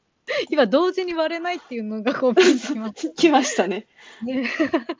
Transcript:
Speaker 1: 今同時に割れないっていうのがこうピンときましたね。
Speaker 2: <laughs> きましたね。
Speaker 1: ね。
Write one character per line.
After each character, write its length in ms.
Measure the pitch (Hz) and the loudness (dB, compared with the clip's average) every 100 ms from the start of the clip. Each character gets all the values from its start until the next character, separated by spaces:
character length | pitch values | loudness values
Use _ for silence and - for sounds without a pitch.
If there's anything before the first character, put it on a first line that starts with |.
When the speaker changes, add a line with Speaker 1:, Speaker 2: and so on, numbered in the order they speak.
| _ _ - 571 - | _ _ -6 -4 -2
Speaker 1:
今 160 | 302 226 | 2 4
同 260 | 262 359 | 4 2
時 140 | 381 359 | 0 -4
に 80 | |
割 200 | 330 311 | -2 -2
れ 60 | 330 | -2
な 120 | 349 | -6
い 40 | 359 | -6
っ 40 | |
て 140 | - | -8
い 60 | 240 | -10
う 20 | |
の 200 | 214 220 | -8 -4
が 120 | 214 | -4
こ 160 | - 262 | 0 2
う 40 | |
ピ 180 | 233 359 | 4 4
ン 80 | 254 | 4
と 140 | - | -2
き 40 | 254 | -6
ま 140 | 220 | -8
し 100 | - | -8
た 60 | 311 | -10
ね。 40 | |
Speaker 2:
<laughs> 40 | - | 2
き 140 | 339 | 4
ま 120 | 269 | 4
し 140 | 254 - | 2 0
た 100 | 185 | 0
ね。 200 | 196 - _ - - | -2 -8 _ -20 -12
Speaker 1:
ね。 280 | 233 262 233 - 285 302 226 - | -6 -4 -4 -2 -2 -2 -4 -14